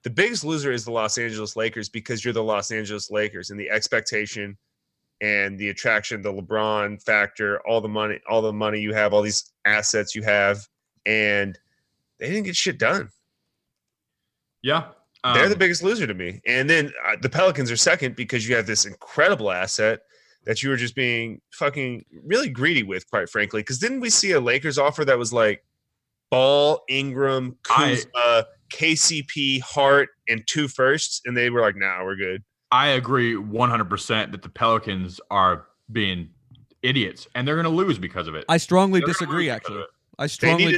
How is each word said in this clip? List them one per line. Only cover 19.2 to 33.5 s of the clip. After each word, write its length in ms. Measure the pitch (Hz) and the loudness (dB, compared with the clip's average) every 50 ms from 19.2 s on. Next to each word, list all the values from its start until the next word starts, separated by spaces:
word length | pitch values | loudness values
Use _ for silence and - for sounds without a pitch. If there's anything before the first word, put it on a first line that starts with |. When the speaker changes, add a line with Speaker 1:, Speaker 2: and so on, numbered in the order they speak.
| 151 185 202 - 107 98 | 4 4 4 2 0 -2
Speaker 1:
asset 500 | 92 90 95 95 - - 107 110 113 - _ _ _ _ _ _ _ _ _ | 0 0 -2 -4 0 0 2 2 2 0 _ _ _ _ _ _ _ _ _
that 160 | - 113 - | -4 -4 -2
you 80 | 131 135 | 0 -2
were 60 | 135 | -2
just 200 | 120 120 117 - | -2 -2 -4 -2
being 440 | 139 127 123 120 117 117 113 110 - _ _ - | -2 -2 0 0 -2 -4 -6 -10 -14 _ _ -8
fucking 500 | - 165 143 139 147 135 127 123 113 - _ - 82 - | -4 -4 -2 -2 -2 -6 -6 -6 -10 -12 _ -20 -20 -4
really 240 | 147 190 247 285 214 | -2 0 0 0 -2
greedy 340 | 131 117 131 160 170 135 107 | -4 0 0 2 2 0 0
with, 260 | 95 95 92 - _ | -2 -6 -8 -8 _
quite 200 | - 104 90 85 | -4 -4 -4 -2
frankly. 340 | - 110 104 104 - 107 104 | -2 -2 -2 -2 -2 -6 -4
'Cause 140 | - 131 123 | -4 -4 -2
didn't 220 | 180 240 269 262 | -2 -2 -2 -2
we 80 | 247 233 | 0 2
see 220 | - - 202 196 | 2 2 2 2
a 80 | 180 143 | 2 2
Lakers 360 | 123 120 120 139 139 156 135 | 2 2 0 0 0 -2 0
offer 280 | 143 139 143 143 - 151 | 2 2 2 2 0 2
that 120 | 139 131 | 2 2
was, 140 | 120 120 110 | 2 2 0
like, 320 | 120 117 113 107 104 - _ _ _ _ _ _ _ _ _ _ _ _ _ _ | 2 2 4 2 2 -2 _ _ _ _ _ _ _ _ _ _ _ _ _ _
Ball, 540 | 127 127 131 135 143 143 147 147 156 - - - | 2 4 4 4 4 4 4 4 2 0 -2 -4
Ingram, 680 | 131 135 135 139 127 131 139 135 135 131 131 127 127 _ - - | -4 -2 -2 -4 -2 -2 0 0 0 -2 -2 -6 -10 _ -2 2
Speaker 2:
I 200 | 117 131 143 139 123 | 4 4 4 4 2
Speaker 1:
Kuzma, 520 | 120 - - - 123 120 120 117 113 113 - - _ _ _ | 0 -2 -4 -2 2 4 4 4 4 2 0 -12 _ _ _
K 260 | - - 156 160 160 | -6 -2 0 0 2
C 280 | 156 - - 165 151 135 | 2 2 2 0 -2 -8
P, 360 | - - 151 143 135 135 131 | -6 -6 -2 -2 0 0 -2
Hart, 500 | 127 - - 151 139 139 139 139 135 - _ _ _ | -4 -4 0 2 4 6 6 6 4 0 _ _ _
and 180 | - 113 113 107 | -2 -2 -2 -2
two 200 | - - 160 151 | -4 -2 -2 -2
firsts? 540 | 135 - - 127 131 143 156 - - - - _ | -2 0 2 2 4 4 2 0 -4 -6 -6 _
And 120 | 123 123 | -4 -2
they 120 | 123 123 123 | 0 0 2
were 120 | 120 120 | 2 2
like, 140 | 113 104 95 | 2 2 2
"Nah, 280 | 98 98 95 92 90 95 | 0 -2 -2 -2 -2 -4
we're 120 | 95 98 | -6 -4
good." 280 | 95 98 92 92 101 - _ _ _ _ _ | -4 -4 -4 -4 -6 -10 _ _ _ _ _
Speaker 2:
I 160 | 123 127 139 147 | 2 2 4 4
agree 460 | 135 131 123 113 135 127 123 117 117 | 2 0 0 0 0 2 2 2 0
one 340 | 101 104 107 | -2 -6 -6